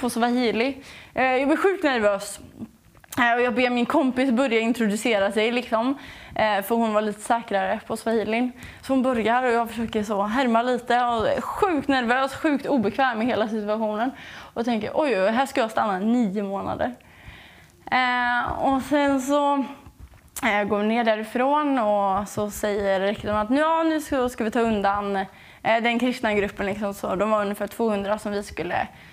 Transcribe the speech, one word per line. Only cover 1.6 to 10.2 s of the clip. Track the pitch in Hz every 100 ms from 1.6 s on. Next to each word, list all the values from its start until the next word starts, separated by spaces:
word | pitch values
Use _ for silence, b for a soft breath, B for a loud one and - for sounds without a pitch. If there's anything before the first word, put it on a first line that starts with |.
| 381 370
nervös. | 302 247 208 196 - - - - - - _ - - -
Eh, | 240
och | 240
jag | 247
ber | 220 247
min | 240 240
kompis | 311 262 254 269
börja | 226 269 226
introducera | 226 233 220 214 254 208 196
sig, | 202 220
liksom. | 240 233 220 247 277 B B B
Eh, | - 214 202
för | 196
hon | 233 226
var | 208
lite | 214 208
säkrare | - 233 226 196 190 208 -
på | 226
swahilin. | 226 220 202 233 254 B B B
Så | -
hon | 269
börjar | 254 240 214 247
och | 254
jag | 233 226
försöker | 220 226 220
så | 208 202